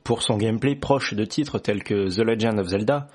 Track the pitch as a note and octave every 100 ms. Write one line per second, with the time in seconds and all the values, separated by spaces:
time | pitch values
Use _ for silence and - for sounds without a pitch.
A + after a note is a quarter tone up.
0 | - A2+ - G#2+ A2 A2+ C3+ C#3+ - C#3
1 | - G#2 A2 - C#3+ G#2 - G2+ - G#2
2 | F#2+ F#2 A2+ A2+ A2+ G#2+ F2+ G2 G#2+ C#3+
3 | C#3+